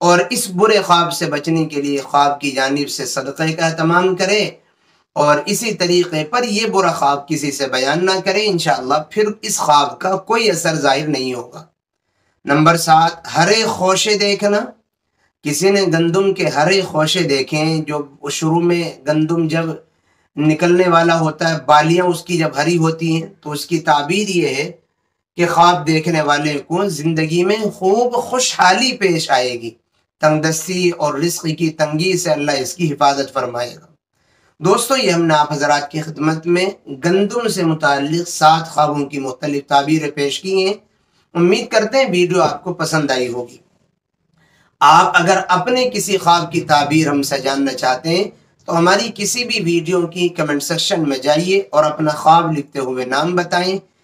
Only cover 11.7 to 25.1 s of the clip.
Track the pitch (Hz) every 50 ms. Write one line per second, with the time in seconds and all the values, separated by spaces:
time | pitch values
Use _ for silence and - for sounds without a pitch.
11.7 | _ _ _ _ _ _ _ _ _ _ _ _ _ _ - 143 143 151 156 165
12.7 | 170 165 - 165 160 160 165 170 - - - - - 151 170 202 214 226 214 -
13.7 | - 175 185 185 190 185 - 214 208 196 208 202 196 - 208 202 202 214 254 -
14.7 | - _ _ _ _ _ _ _ _ _ _ _ _ _ - 147 147 - 185 196
15.7 | 202 196 190 170 165 165 170 170 165 196 196 196 185 - 175 - 123 143 156 180
16.7 | 196 196 180 - 156 151 156 156 190 180 165 143 139 135 131 - 156 151 156 160
17.7 | 160 156 147 147 151 147 139 139 139 _ 143 143 - - 160 160 165 170 170 175
18.7 | 175 170 165 156 - - - 151 151 156 156 156 170 170 160 151 160 165 165 160
19.7 | - - - _ _ _ _ _ _ _ _ _ _ 143 151 156 156 - 175 175
20.7 | 175 180 185 175 165 165 165 170 165 165 160 156 151 - 170 165 160 143 - 151
21.7 | 147 151 160 160 170 180 180 180 170 - - - 175 160 156 151 - 147 151 170
22.7 | 175 165 160 165 160 160 170 165 160 165 160 - - _ - 151 147 143 - -
23.7 | 170 160 - 170 143 139 143 151 190 208 208 196 180 170 151 135 131 139 160 -
24.7 | - - _ _ _ _ _ _